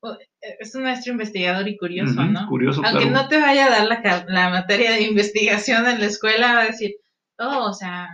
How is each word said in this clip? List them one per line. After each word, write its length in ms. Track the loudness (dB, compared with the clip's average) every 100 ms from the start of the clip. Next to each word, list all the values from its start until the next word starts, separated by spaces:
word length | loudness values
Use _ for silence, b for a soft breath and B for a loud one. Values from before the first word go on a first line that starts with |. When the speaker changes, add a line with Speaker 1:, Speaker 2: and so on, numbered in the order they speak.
Speaker 1:
O, 100 | -12
eh, 420 | -14 -16 _ -20 -16
es 160 | -14 -6
un 80 |
maestro 280 | -4 -4 -6
investigador 540 | -6 -6 -4 -2 0 -2
y 100 | -6
curioso, 360 | -6 -4 -2 0
Speaker 2:
Ujú, 100 | 0
Speaker 1:
¿no? 160 | 0 -2
Speaker 2:
curioso, 340 | 0 0 0
Speaker 1:
Aunque 220 | 0 2 2
Speaker 2:
claro. 180 | 2
Speaker 1:
no 40 | 2
te 100 | 2
vaya 240 | 4 4 4
a 20 |
dar 180 | 4 2
la 140 | 0
ca-, 240 | 0 -2 0
la 220 | 0 2
materia 420 | 0 0 0 2
de 120 | 2
investigación 840 | 2 2 2 0 0 0 2 2 2
en 120 | 0
la 60 | -2
escuela, 460 | -2 0 2 4
va 80 | 2
a 60 | 2
decir, 240 | -2 -6 -8 _ _ _ _
"Oh, 260 | -4 -2 -4
o 40 |
sea 340 | -6 -10 -10 -12